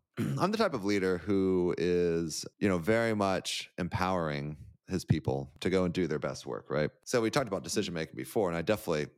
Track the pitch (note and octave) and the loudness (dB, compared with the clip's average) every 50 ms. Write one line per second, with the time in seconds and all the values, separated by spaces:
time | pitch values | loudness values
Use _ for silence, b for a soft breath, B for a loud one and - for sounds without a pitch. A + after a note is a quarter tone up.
0 | _ _ _ - A2 - C#3 C3+ E3 F#3+ G#3+ G#3+ A3+ F3+ - G#2+ F#2 G2+ G#2 G2 | _ _ _ -4 -2 -2 0 0 0 0 2 2 2 2 0 0 0 2 2 4
1 | F#2 F#2 F2+ F2 D#2+ G#2 G2 F#2+ F#2+ F#2+ F#2 F2+ F2+ F2 - - E2+ F2 F2 F2 | 4 2 2 0 0 2 2 4 4 4 4 2 2 2 0 0 2 2 2 4
2 | F2 E2+ E2 E2+ E2+ D#2 - - - - _ - - G2+ F#2 F2 D#2+ G#2+ A2 A#2 | 4 2 2 0 -2 -2 -4 -8 -8 -10 _ 0 2 2 2 2 2 2 2 2
3 | A#2 A2+ A2 G#2 G2 F#2+ F#2+ E2+ - - - - - - _ - F2+ E2 - - | 2 2 2 2 2 2 0 0 -2 -4 -6 -6 -6 -8 _ -6 -6 -4 -2 -2
4 | F2+ F#2 F#2+ F2+ E2 D2+ D2 C#2+ C#2+ D2 D#2 - - - - _ _ - F#2 E2+ | 0 0 2 0 0 0 -2 -2 -4 -6 -8 -10 -14 -18 -20 _ _ -6 -6 -2
5 | - - E2 D2+ - C2 C2 C#2 C#2 C2+ - - - F#2 F#2 F#2 F2+ F2 D#2+ F#2 | 0 0 0 0 0 -2 -2 -2 -4 -8 -8 -4 -2 0 2 2 2 2 0 0
6 | F2 D2 D2+ C#2+ D2+ C#2+ C2+ - - C#2 A#1 G1+ - - C2 D2+ D2+ - - _ | 0 0 0 -2 -4 -4 -6 -8 -8 -10 -10 -10 -6 -4 -2 0 0 -2 -4 _
7 | - - - A#2+ A2+ A2+ - D3 C3 G#2 G2 E2+ - E2+ - G#2+ G2 F#2+ E2+ E2 | -6 -2 0 0 2 2 2 0 0 -2 -4 -6 -4 -4 -2 -2 -2 -2 -4 -6
8 | D#2+ - - C2 C2 - - A#2 G2 F2 E2 E2 E2 - G#2+ - - F2 D#2+ D2+ | -6 -8 -8 -10 -10 -4 0 0 0 2 0 0 0 0 0 0 0 -2 -2 -2
9 | C#2+ C2+ - | -2 -4 -8